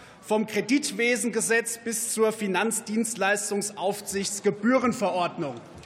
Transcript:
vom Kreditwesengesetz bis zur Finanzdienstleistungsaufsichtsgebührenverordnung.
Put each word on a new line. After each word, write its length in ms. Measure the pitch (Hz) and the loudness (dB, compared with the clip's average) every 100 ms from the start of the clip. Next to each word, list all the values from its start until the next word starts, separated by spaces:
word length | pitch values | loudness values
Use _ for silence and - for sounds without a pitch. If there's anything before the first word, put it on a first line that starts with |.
| - - | -20 -18
vom 260 | - 214 214 | 0 0 2
Kreditwesengesetz 1300 | 208 208 285 - 190 240 247 240 220 208 233 226 - | -2 2 2 2 0 2 2 0 0 2 2 0 -6
bis 340 | 233 220 - | -6 -4 -4
zur 180 | 220 220 | 2 2
Finanzdienstleistungsaufsichtsgebührenverordnung. 3250 | 220 202 180 220 - - 220 226 185 190 202 - 202 - 143 185 196 - 196 190 - 202 202 226 262 240 - 190 180 170 - 143 117 - - | 2 0 2 0 -2 -2 0 0 0 2 2 0 -2 -2 -2 -2 -2 -4 -4 -4 0 0 2 4 4 2 2 0 0 -2 -2 -6 -8 -14 -18